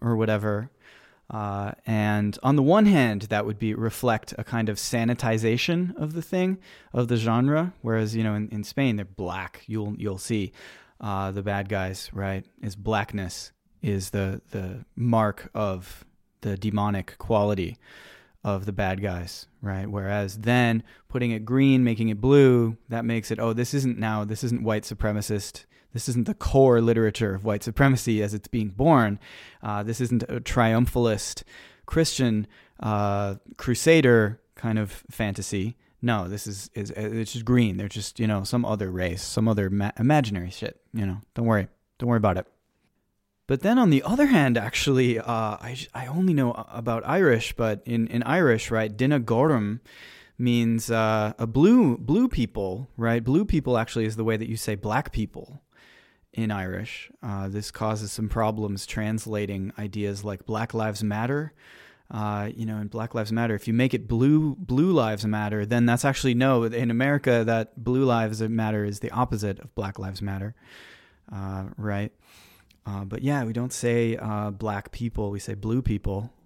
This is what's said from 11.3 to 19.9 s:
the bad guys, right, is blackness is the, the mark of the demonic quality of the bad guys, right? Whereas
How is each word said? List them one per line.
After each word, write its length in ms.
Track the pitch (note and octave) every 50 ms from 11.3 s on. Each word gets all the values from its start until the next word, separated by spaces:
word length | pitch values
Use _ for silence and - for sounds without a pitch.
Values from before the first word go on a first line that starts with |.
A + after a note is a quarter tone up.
| F#2+
the 100 | G2+ G2
bad 260 | G#2 G2+ G2+ G2 G2
guys, 420 | G#2+ G2 F#2 F#2+ F#2 - - - -
right, 320 | F#2+ G2 G2 G2 F#2 - _ _ _ -
is 140 | G#2+ F#2
blackness 760 | G#2 G2+ A2 A2 G2+ G2+ - G#2+ G2+ F#2 F2+ - - - - _ _ _ _ _ _ -
is 280 | A#2+ G2+ F#2+ F#2 -
the, 300 | - G2+ G2 F#2+ F#2+ - - _
the 340 | - G2 F#2+ F#2 F#2+ A2 - - _
mark 560 | - A#2+ A#2+ A2+ A2+ A2 G#2 G2 - - - -
of 500 | G#2+ G#2+ G2 F#2+ F2+ F#2 - - - - _ _ _ _ _ _ _ -
the 140 | G#2+ G2
demonic 640 | F#2+ G#2 G#2+ G2+ G#2 G2+ G#2 G2+ F#2+ F2+ - - -
quality 580 | - - A2+ G#2 G#2 G#2 G#2 F#2+ F2 E2 - - _ - - - - - - - _ _ _ _ -
of 220 | G#2 G2+ F#2+ G2
the 60 | G#2 G2
bad 300 | G#2 G2+ F#2 F#2+ F#2+ G2+
guys, 440 | G2 F2+ F2 F2 F2 - - - - _ _
right? 280 | - G2+ F#2+ F#2+ G2
Whereas 500 | G#2+